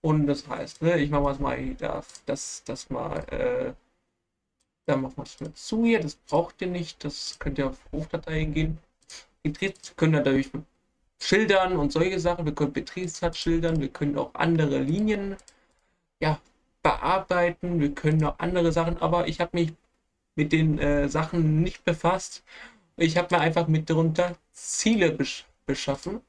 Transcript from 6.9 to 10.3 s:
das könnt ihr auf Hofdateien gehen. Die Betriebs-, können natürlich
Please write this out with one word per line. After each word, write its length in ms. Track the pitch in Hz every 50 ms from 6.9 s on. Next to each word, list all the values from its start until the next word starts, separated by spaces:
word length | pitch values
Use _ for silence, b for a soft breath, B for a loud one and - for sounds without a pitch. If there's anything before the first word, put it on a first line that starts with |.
| - _ -
das 320 | 147 - - - - - -
könnt 180 | - 143 135
ihr 100 | 139 139
auf 100 | 131 131 - _ - -
Hofdateien 600 | 151 156 - - 165 - 160 156 156 156 156 147
gehen. 260 | 156 160 160 160 - _ _ _ _ _ B B B B B B _ _
Die 40 | 151
Betriebs-, 460 | 151 - 190 196 - - - - _
können 160 | - 160 160
natürlich 420 | 160 147 135 139